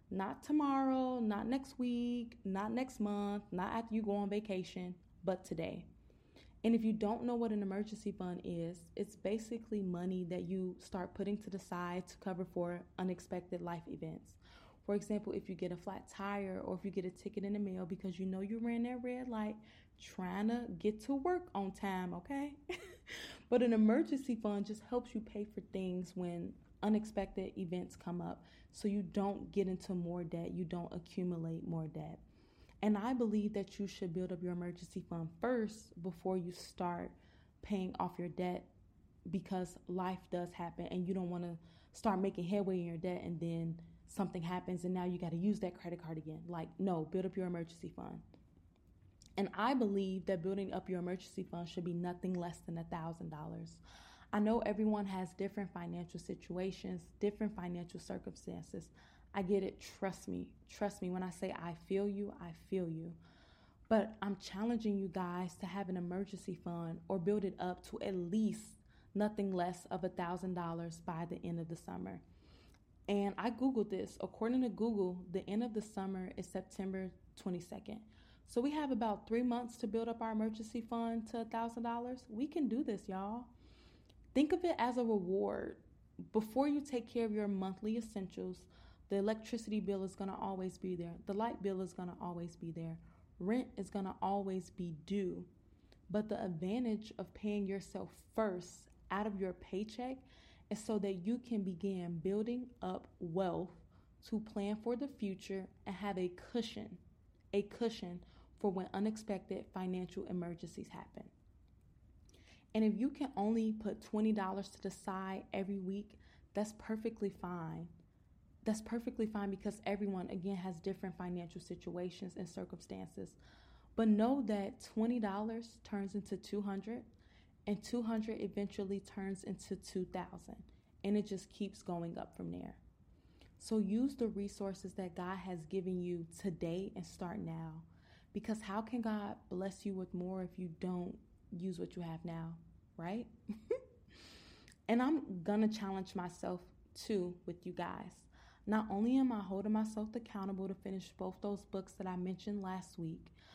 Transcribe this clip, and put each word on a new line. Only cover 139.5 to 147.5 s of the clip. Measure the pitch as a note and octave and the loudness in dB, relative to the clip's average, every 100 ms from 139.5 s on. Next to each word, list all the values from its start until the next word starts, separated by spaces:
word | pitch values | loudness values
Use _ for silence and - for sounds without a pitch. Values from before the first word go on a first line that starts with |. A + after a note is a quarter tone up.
| F3+ F#3+ F#3+ | -2 -2 -2
you | G#3 F#3+ | -4 -2
with | F3+ | -2
more | F3+ F3+ F#3+ | -2 -2 -2
if | F3+ F3+ | -4 -6
you | F3+ D#3+ | -8 -2
don't | F#3 F3+ F3 - - - - | -2 0 -2 -6 -14 -20 -10
use | F3 F#3+ F3 | -4 -4 -2
what | F3 F3+ | -4 -4
you | |
have | E3+ D#3+ E3+ | -6 -4 -4
now, | E3 E3 E3 - - - - | -4 -6 -8 -14 -20 -16 -8
right? | E3+ G#3+ A#3 - - | -4 -2 -4 -10 -10
<laughs> | G#3+ - C5 - - - - - - - - - - - | -10 0 0 0 -18 -20 -20 -20 -18 -20 -20 -20 -10 2
And | A#3 | 4
I'm | B3+ D#4 - F#3 | 6 4 2 -2
gonna | E3 G#3 G#3+ | 2 4 4
challenge | G#3+ G3+ F#3+ F#3 | 4 -2 -2 -4
myself | F#3+ F3+ - - F3+ - - - | -4 -4 -4 -4 -4 -6 -20 -20
too | - - G#3 F3+ F3 | -12 0 2 2 -4
with | - | -8